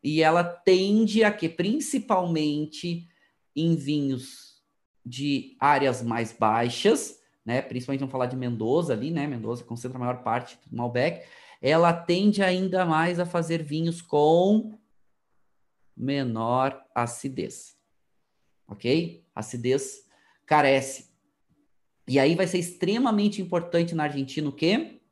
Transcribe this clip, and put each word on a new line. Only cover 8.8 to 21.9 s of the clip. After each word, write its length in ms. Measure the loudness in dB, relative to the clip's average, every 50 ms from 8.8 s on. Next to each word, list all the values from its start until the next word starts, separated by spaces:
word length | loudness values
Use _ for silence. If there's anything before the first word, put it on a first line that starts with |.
| 2 0 -2
ali, 180 | -4 -2 -4
né, 140 | -4 -4 -4
Mendoza 380 | -4 -6 -6 -6 -6 -8 -8 -8
concentra 340 | -12 -12 -10 -8 -10 -8
a 40 | -4
maior 220 | -4 -4 -4 -4 -2
parte 360 | -2 -2 -2 -4 -8 -18 _ _
do 80 | -12 -8
Malbec, 500 | -6 -6 -4 -2 0 0 0 -2 -6 -14 -20 -20 -20 -20 -20 -18 _
ela 320 | 0 2 4 6 6 4 2
tende 500 | 2 0 -2 0 2 4 2 2 2 0
ainda 420 | 0 0 0 -2 -2 0 0 0
mais 340 | 2 2 2 2 2 0 -2
a 60 | -4
fazer 380 | -2 -2 -4 -2 -2 -2 -4 -4
vinhos 380 | -4 -4 -2 -2 -2 -4 -6
com 760 | -8 _ 2 4 4 6 6 6 6 4 4 2 2 -2 -14 _ _ _ _ _ _ _ _ _ _ _ _ _ _ _ _ _ _ _ _ _ _ _ _
menor 880 | -8 -4 -4 -2 -2 -2 -2 -2 -2 -2 0 2 2 2 0 -2 -6 _ _ _
acidez, 840 | -4 -4 -2 -4 -8 -10 -8 -6 -6 -8 -8 -10 -14 -20 -20 _ _ _ _ _ _ _ _ _ _ _ _ _ _ _ _ _ _ _
ok? 560 | -20 -18 -6 -2 0 0 0 0 -4 -8 -16 _ _ _
Acidez 760 | -12 -10 -8 -10 -4 -2 0 0 0 -2 -6 -14 -18 _ _ _ _ _ _ _ _ _
carece. 640 | 2 4 4 6 6 4 2 0 -4 -10 -14 -18 _ _ _ _ _ _ _ _ _ _ _ _ _ _ _ _ _